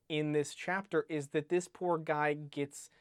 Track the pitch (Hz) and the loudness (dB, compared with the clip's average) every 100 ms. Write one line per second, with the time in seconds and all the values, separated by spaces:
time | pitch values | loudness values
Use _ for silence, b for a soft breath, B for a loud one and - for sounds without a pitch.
0 | - 151 151 151 147 - - 190 196 160 | -4 0 2 2 0 -4 -2 -2 0 0
1 | - 156 143 156 147 175 175 - 180 165 | 0 -2 0 -2 2 0 0 -2 0 0
2 | 160 151 151 151 147 147 143 - - b | 2 2 2 0 -4 -4 -4 -6 -20 b